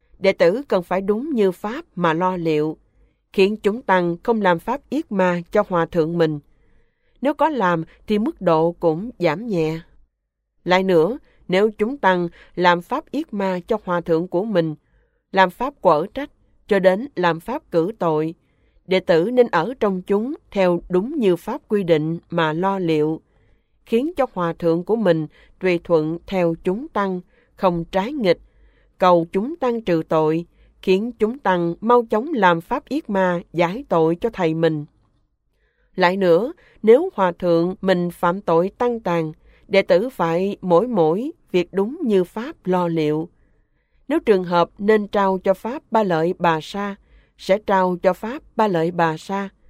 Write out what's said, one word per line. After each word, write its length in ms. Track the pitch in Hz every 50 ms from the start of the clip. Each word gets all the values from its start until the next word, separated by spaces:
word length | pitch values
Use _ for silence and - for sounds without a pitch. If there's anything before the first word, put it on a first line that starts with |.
| _ _ _ -
đệ 140 | 190 190
tử 300 | 196 - 185 170 196 262 285 -
cần 140 | 208 190
phải 180 | 175 - 180 190
đúng 300 | 196 190 208 220 269 339
như 220 | 285 226 202 190
pháp 320 | 175 - - 208 240 311 339 _ -
mà 180 | 180 175 165
lo 240 | 156 165 185 185 185
liệu, 400 | 180 165 160 156 151 151 160 151 - _ _ _ _ _ _ _ _ _ _
khiến 240 | - 202 190 202 214
chúng 260 | 214 - 202 208 247
tăng 340 | - - 190 180 175 175 170 175
không 200 | - 247 233 220
làm 160 | 196 185 175 165
pháp 220 | - - 247 277 _ -
yết 220 | - 294 320 -
ma 280 | 208 190 185 180 175 175 170 _
cho 140 | - 208 202 -
hòa 180 | 185 170 165
thượng 320 | 160 - 170 151 160 170 170
mình. 220 | 165 156 151 147 - _ _ _ _ _ _ _ _ _ _ _ _ _ _ -
Nếu 140 | - 285 302
có 140 | - 285 320
làm 360 | 302 240 196 175 175 165 160 - _ _ _
thì 120 | - 214 208
mức 220 | 220 311 - -
độ 320 | 190 175 165 160 165 170 170 -
cũng 300 | - 165 156 165 214 247 - -
giảm 280 | 175 160 147 185 240
nhẹ. 340 | 240 196 170 156 156 160 165 - _ _ _ _ _ _ _ _ _ _ _ _ _ _ _ -
Lại 180 | 170 180 190
nữa, 360 | 190 190 180 160 156 190 254 311 _ _ _ _ _ -
nếu 220 | 175 190 208 226
chúng 280 | 208 - 208 233 285 285
tăng 300 | - 190 185 180 175 175 - - - _ -
làm 280 | 175 180 180 175 175
pháp 280 | 175 - 240 302 - _
yết 240 | - 277 320 - -
ma 260 | 202 190 190 185 180 -
cho 120 | - 226 208 -
hòa 160 | 185 175 175
thượng 280 | 170 180 165 160 175 180
của 160 | - 175 208
mình, 300 | 233 202 175 165 156 151 - _ _ _ _ _ _ _ _ _ _
làm 180 | - 190 190 180
pháp 240 | - - 240 285 285 _
quở 260 | - 190 156 147 175 208 -
trách, 160 | 269 285 - _ _ _ _ _ _ _ -
cho 100 | 208 196
đến 300 | 185 185 185 202 262 - -
làm 240 | - 175 170 160 165
pháp 300 | - - 247 302 _ _
cử 220 | - 165 160 196 - -
tội, 360 | 185 165 156 151 160 160 165 _ _ _ _ _ _ _ _ _ _
đệ 140 | - 185 185
tử 300 | 180 - 175 160 175 226
nên 140 | 254 247 240
ở 280 | 226 - 170 160 220 269 -
trong 220 | 226 202 190 185
chúng 320 | 185 - 196 208 226 262 320 - _ _
theo 320 | - 202 185 180 175 175 - -
đúng 300 | 175 180 202 262 330 302
như 180 | 226 190 175
pháp 260 | 165 - 208 240 294 _ -
quy 140 | 214 202
định 360 | 190 165 165 151 151 156 165 170 - -
mà 220 | 170 170 165 156
lo 260 | 156 165 185 196 196 196
liệu, 420 | 180 165 160 151 151 156 160 - _ _ _ _ _ _ _ _ _ _ _ _ _
khiến 260 | - 226 233 277 330 359
cho 100 | - 254 -
hòa 200 | - 185 175 165
thượng 320 | 165 - 175 165 165 170 175
của 120 | - 214
mình 300 | 233 208 180 165 160 156 147 _ _ _ _ _ -
tùy 200 | 185 185 175 170 -
thuận 340 | - 170 160 151 156 165 170 _
theo 280 | - 196 185 175 165 170 170 -
chúng 240 | 185 185 226 294 330
tăng, 320 | - - 202 190 185 180 - _ _ _ _ _ _
không 300 | - - 185 175 170 165
trái 280 | - - 190 190 247
nghịch, 260 | 311 294 220 180 160 - _ _ _ _ _ _ _ _ _ _ _ -
cầu 280 | 185 185 180 170 165 170
chúng 240 | - 190 214 277 339
tăng 240 | - 262 247 233 233
trừ 220 | 226 190 170 160 156 -
tội, 380 | 170 160 156 156 160 165 170 - _ _ _ _ _ _
khiến 300 | - 196 185 196 220 247
chúng 260 | 226 - 214 214 247 294
tăng 360 | - 196 185 175 170 170 170 -
mau 240 | 208 226 240 247 233 226
chóng 220 | 233 214 254 330
làm 280 | 320 226 190 180 170 165
pháp 280 | 170 - 240 294 - -
yết 220 | 254 311 - -
ma 300 | 202 190 190 180 175 170 - _
giải 320 | - 160 170 165 190 254 285 -
tội 280 | 190 165 160 160 170
cho 140 | 175 - 226
thầy 220 | 226 - 180 160 160
mình. 300 | 165 165 160 156 151 147 - _ _ _ _ _ _ _ _ _ _ _ _ _ _ _ _ _ _ _ _ -
Lại 220 | 185 185 175 185
nữa, 360 | 196 190 175 165 175 226 285 349 _ _ _ _ _
nếu 280 | - 208 233 277 359 392 -
hòa 180 | - 190 180
thượng 420 | 175 - 185 175 170 165 170 180 185 -
mình 300 | - 190 185 175 175 175
phạm 300 | 170 - - 175 180 202
tội 300 | - - 165 165 180 202 - -
tăng 220 | 247 240 240 226
tàn, 320 | - 180 170 170 160 156 156 _ _ _ _ _ _ -
đệ 140 | 190 196
tử 260 | 190 - 180 175 226 262
phải 480 | - - 175 165 165 175 190 202 196 -
mỗi 260 | - 180 170 170 226
mỗi 460 | 254 240 190 160 156 165 208 254 311 - _ _ _
việc 180 | - 180 175 -
đúng 260 | - 196 196 226 285 381
như 220 | 330 226 202 190 175
pháp 420 | - - 214 233 294 330 _ -
lo 220 | 185 180 180 180 170
liệu. 400 | 165 165 156 151 151 156 160 - _ _ _ _ _ _ _ _ _ _ _ _ _ _ _ -
Nếu 120 | 285 330
trường 240 | - - 208 185 180
hợp 260 | 175 180 175 170 - _ -
nên 300 | 202 208 220 214 208 202
trao 300 | - 208 196 190 190 185
cho 160 | - 190 190
pháp 280 | - - 220 262 320 _ -
ba 120 | 226 220
lợi 320 | 214 185 170 160 160 175 180 -
bà 220 | 180 170 160 156
sa, 340 | 156 - - 196 202 202 196 - _ _ _ - _ _ _ -
sẽ 200 | - - 190 208
trao 380 | - - 196 190 185 180 180 170
cho 100 | - 185
pháp 300 | 180 - - 220 262 311 - - -
ba 120 | - 220 214
lợi 220 | 180 165 160 175
bà 260 | 180 175 170 160 160
sa. 320 | 156 - - 196 196 196 196 _ _ _